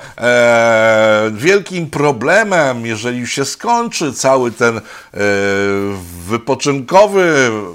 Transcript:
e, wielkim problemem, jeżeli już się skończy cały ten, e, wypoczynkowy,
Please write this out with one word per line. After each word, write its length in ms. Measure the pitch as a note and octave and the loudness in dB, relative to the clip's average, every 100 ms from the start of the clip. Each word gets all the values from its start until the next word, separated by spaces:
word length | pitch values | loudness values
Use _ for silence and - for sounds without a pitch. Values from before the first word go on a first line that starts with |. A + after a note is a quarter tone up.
| - - | -6 -4
e, 1120 | A#2+ B2 A#2+ A#2 A#2 A2+ A2+ A2 A2 G#2+ A2 | 2 4 4 4 4 4 4 4 4 2 0
wielkim 560 | G#2+ D3+ G3+ - F#3 D#3 | -2 0 0 0 -8 -6
problemem, 960 | D3 D3 A#2+ C#3 F#3+ G#3+ F3+ C#3 A#2+ A#2 | -2 -2 0 0 0 2 0 0 -2 -4
jeżeli 340 | A2 A#2+ B2 | -4 -4 -6
już 120 | A#2+ | -6
się 140 | - C#3 | -4 -6
skończy 680 | - A3 A#3 A#3 - D#3 | -6 -2 -2 -2 -4 -6
cały 380 | A#2 C3+ C3+ A#2+ | -2 0 2 0
ten, 260 | G#2+ A#2+ A2+ | 0 -2 -2
e, 40 | - - - - G2+ G2+ G2+ G2 G2+ G2+ G2+ G2 F2 F2 F2 | -8 -18 -16 -4 -2 0 0 0 -2 -2 -4 -6 -12 -14 -6
wypoczynkowy, 1200 | A#2 - B2+ D3 C#3 A#2+ F3+ G#3 G3 F3 D3 B2+ G#2+ G2 | -6 -2 -2 -2 -4 0 2 4 2 2 2 2 -2 -8